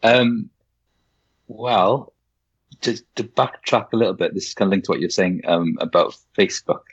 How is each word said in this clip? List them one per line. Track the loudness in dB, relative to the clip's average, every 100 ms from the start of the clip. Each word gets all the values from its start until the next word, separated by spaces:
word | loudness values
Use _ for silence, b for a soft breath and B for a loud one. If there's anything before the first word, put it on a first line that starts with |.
Um, | 4 4 4 0 -6 _ _ _ _ _ _ _ _ _ _
well, | -10 -2 2 4 2 -4 _ _ _ _ _ _ -10
to, | -6 -6 _ -10
to |
backtrack | -10 -2 -2 -2 -2 -2 0
a | 0
little | 0
bit, | 0 -4
this | -4 -10
is |
kinda | -2 0
linked | 0 0
to |
what | -4
you're | -2
saying, | 0 0 0 0
um, | 0 0 -2
about | -2 0 0 -2 _ _
Facebook. | -2 -2 -6 -6 _